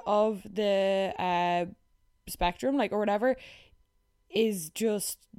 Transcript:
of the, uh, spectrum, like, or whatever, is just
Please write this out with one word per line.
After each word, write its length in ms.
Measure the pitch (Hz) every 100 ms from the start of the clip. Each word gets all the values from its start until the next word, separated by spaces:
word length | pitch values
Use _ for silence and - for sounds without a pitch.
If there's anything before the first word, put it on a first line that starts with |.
| -
of 380 | 208 214 202 208
the, 640 | 196 208 196 196 190 196 -
uh, 460 | 180 175 175 175 175 - _ _ _ _ -
spectrum, 500 | - 175 - 254 277
like, 140 | 202
or 60 | 208
whatever, 360 | 202 202 247 254 - - - _ _ _ _ _ _
is 400 | 208 226 196 160
just 580 | - 220 208 - - _